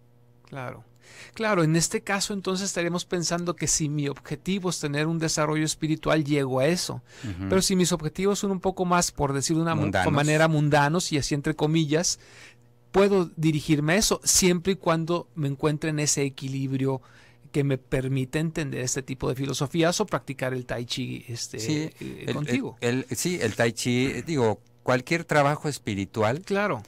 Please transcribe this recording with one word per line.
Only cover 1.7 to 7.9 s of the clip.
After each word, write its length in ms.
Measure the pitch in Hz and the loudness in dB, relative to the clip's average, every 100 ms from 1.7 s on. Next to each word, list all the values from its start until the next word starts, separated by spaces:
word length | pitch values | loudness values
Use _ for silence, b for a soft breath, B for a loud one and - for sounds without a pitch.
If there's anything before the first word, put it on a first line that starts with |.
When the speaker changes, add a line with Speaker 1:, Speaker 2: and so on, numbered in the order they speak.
| 165 | 4
Speaker 1:
este 260 | 160 220 | 2 -2
caso 320 | - 196 - | -2 -2 -2
entonces 320 | 202 190 185 196 | -4 -2 -2 -2
estaremos 400 | 185 170 175 - | -2 -2 -2 -4
pensando 500 | 180 156 170 175 170 | -2 -2 -2 -2 -2
que 120 | 156 | -2
si 220 | - 147 | 0 0
mi 180 | 147 143 | 0 -2
objetivo 600 | 135 - 147 - 196 180 | -6 -10 -8 -2 -2 -2
es 100 | 165 | -4
tener 280 | 151 143 156 | -4 -2 0
un 120 | 165 | 0
desarrollo 460 | 160 160 151 156 156 | 0 0 0 0 0
espiritual, 580 | - 156 156 147 156 | -2 -2 -2 2 2
llego 360 | 143 147 135 127 | 2 0 2 2
a 80 | 143 | 2
eso. 340 | 175 - 127 - B | 2 -2 -8 -12 B
Speaker 2:
Ujú. 260 | 113 87 95 | -10 -6 0
Speaker 1:
Pero 120 | 190 | 2
si 140 | 185 185 | 4 2
mis 160 | 170 | 2